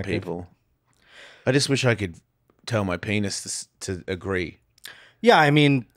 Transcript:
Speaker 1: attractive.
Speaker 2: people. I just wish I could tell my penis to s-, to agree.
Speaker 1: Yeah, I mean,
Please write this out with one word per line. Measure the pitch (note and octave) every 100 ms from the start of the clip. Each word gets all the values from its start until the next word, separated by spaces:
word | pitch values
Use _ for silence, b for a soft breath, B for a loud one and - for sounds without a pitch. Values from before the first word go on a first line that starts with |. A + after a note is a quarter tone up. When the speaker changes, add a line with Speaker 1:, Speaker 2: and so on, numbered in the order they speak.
Speaker 1:
attractive. | G2
Speaker 2:
people. | E2+ F#2 E2+ F2+ _ _ _ _ b b b b b -
I |
just | C#3 C#3
wish | C3+ B2+
I | G#2+
could | G2 E2 _ _ _ _ -
tell | A2+
my | G2 F2
penis | - G#2 G2 -
to | -
s-, | - - _
to | - F2+ D#2
agree. | F#2 F#2+ F#2 D#2+ - _ _ B B B B
Speaker 1:
Yeah, | A3+ F#3+
I | D3
mean, | D3+ D3 C#3 -